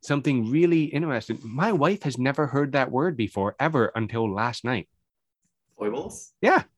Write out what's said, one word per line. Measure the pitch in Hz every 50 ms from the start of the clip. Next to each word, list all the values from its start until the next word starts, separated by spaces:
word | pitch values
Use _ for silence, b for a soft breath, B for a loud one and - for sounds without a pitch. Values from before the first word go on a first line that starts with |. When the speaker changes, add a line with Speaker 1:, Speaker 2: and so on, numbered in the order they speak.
Speaker 1:
something | - - 147 143 127 156 139 127 110 110
really | 131 156 175 170 170 165 156
interesting. | 143 - 143 170 160 135 113 104 - 113 - -
My | 113 110 135 175 226
wife | 220 160 139 165 202 202
has | - 147 123 120
never | 127 135 139 - 151 131
heard | 123 139 147 139
that | 131 139 131 -
word | - 123 151 185 165
before, | 117 110 98 - 101 98 101 - _
ever, | 135 160 160 135 113 - -
until | 113 110 104 110 117 113 107
last | 95 101 110 120 117 - -
night. | 117 127 104 82 _ _ _ _ _ _ _ _ _ _ _ _ _ _ _ _ _ _ -
Speaker 2:
Foibles? | 104 104 110 135 175 208 - - - - _ _
Speaker 1:
Yeah. | - 240 381 349 - _ _